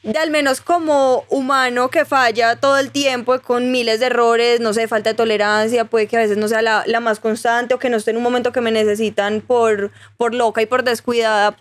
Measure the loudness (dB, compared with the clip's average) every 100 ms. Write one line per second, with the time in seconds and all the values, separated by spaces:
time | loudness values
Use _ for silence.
0 | -4 -2 -2 0 0 -2 0 0 2 2
1 | 4 2 0 -4 0 0 0 0 0 0
2 | 0 2 2 2 0 2 2 0 0 -2
3 | -2 -2 -2 -2 0 -2 0 0 0 0
4 | 0 2 2 4 2 2 0 -2 -2 -2
5 | -2 0 0 2 2 0 0 0 0 -2
6 | 0 0 0 0 0 0 0 0 0 -2
7 | -2 -2 -2 -2 -2 -2 -2 -2 0 -2
8 | -2 -2 0 0 -2 -2 -2 0 0 0
9 | -2 -2 -2 -4 -2 0 2 0 -4 -10
10 | -20 _ -4 0 -2 0 0 0 0 -2
11 | -2 0 0 2 0 0